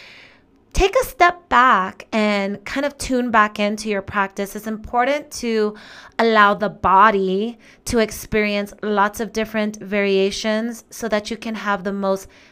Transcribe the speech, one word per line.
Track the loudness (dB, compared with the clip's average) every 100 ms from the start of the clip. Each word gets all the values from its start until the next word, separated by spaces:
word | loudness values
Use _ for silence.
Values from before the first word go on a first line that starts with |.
| -20 -20 -20 _ _ _ _
take | 0 2 2
a | -2
step | 2 2 2 _
back | 4 4 4 0 -8 -6
and | -2 0 0 -2 -6 -6
kind | -4
of | -4 -6
tune | -4 -2 2
back | 2 2 2
into | -4 -2 -4
your | -6
practice. | -4 -4 -4 -4 -8 -8
It's | -10
important | -10 -4 -2 0 -2 -6
to | -8 -4 0 -2 -4 -16 -20 -12 -2
allow | 2 6 4 4
the | -4
body | -2 2 6 6 6 0 -2 -4 -8 -20 -16 -4
to | 0
experience | 0 -4 -4 -2 0 -2 -6 -8
lots | -2 0 0 0
of | -6
different | -4 -4 -2 -4 -6
variations | -4 -2 2 2 0 -2 -2 -2 -4 -8 -16
so | -10 -4
that | -4 -4
you | -8
can | -8
have | -6 -4 -4
the | -4
most | -4 -2 -2 -6 -20 -20